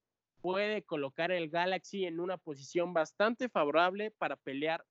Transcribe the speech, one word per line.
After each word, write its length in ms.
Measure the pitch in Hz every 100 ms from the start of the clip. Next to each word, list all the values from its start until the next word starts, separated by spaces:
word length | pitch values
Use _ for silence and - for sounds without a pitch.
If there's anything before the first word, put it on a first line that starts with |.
| _ _ _ _
puede 440 | 175 190 208 214
colocar 480 | - 156 139 - 170
el 180 | 180 160
Galaxy 560 | 170 180 185 - 196 185
en 140 | 165
una 180 | 180 180
posición 560 | - 139 135 175 175
bastante 560 | 170 156 - 214 240 247
favorable 640 | 185 147 156 180 196 214
para 240 | - 156 139
pelear 500 | - 135 151 165 -